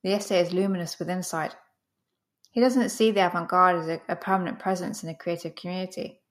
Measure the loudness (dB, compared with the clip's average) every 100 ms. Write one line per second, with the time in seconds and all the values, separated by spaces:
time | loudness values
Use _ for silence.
0 | 0 -2 0 2 2 2 0 -2 -4 -6
1 | -6 -4 -4 -6 -6 -10 _ _ _ _
2 | _ _ _ _ _ 2 2 4 0 4
3 | 4 4 2 2 0 6 6 6 -2 -6
4 | -4 -6 0 0 0 -4 -2 -2 -4 -8
5 | -10 -8 -6 -6 -8 -10 -8 -6 -6 -8
6 | -10 -12 _